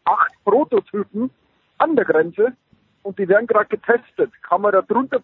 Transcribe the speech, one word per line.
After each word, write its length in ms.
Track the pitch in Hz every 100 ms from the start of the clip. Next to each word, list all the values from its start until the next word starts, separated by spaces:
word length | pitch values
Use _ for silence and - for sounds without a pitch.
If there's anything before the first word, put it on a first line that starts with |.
acht 280 | 165 202 - -
Prototypen 840 | 208 233 302 220 - 208 - 208 254 - _ _ _ -
an 180 | 302 262
der 80 |
Grenze 480 | - 226 170 180 240 262 _ _ _ _
und 160 | 202 190
die 100 | 180
werden 200 | 208 233
gerade 180 | 214 208
getestet. 640 | 208 - 240 - - 143 _ -
Kann 140 | 180
man 100 | 202
da 100 | 190
drunter 380 | 185 226 262 254